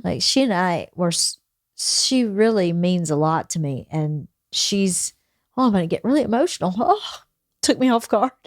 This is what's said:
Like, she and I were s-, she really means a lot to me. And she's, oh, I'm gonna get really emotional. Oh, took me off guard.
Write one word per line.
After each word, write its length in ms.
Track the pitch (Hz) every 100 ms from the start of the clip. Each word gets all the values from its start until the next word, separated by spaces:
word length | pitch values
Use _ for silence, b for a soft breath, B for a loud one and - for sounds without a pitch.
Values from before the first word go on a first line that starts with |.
Like, 180 | 180 156
she 200 | - -
and 100 | 262
I 360 | 180 180 170 -
were 140 | - 175
s-, 300 | 165 - - _ _ _ -
she 480 | - - - 262
really 480 | 233 196 220 214 180
means 380 | 170 175 180 165
a 60 | 147
lot 340 | 156 160 -
to 80 | 170
me. 280 | 147 131 -
And 380 | 156 151 151 175 _ _
she's, 640 | - - 202 196 175 - _ _ _ _ -
oh, 100 | 254
I'm 60 |
gonna 140 | 202 170
get 180 | -
really 180 | 214 294
emotional. 520 | 220 226 349 - 175 185
Oh, 440 | 285 415 - - _ _ _ _
took 160 | - 269
me 100 | 262
off 200 | 233 233
guard. 240 | 220 254 _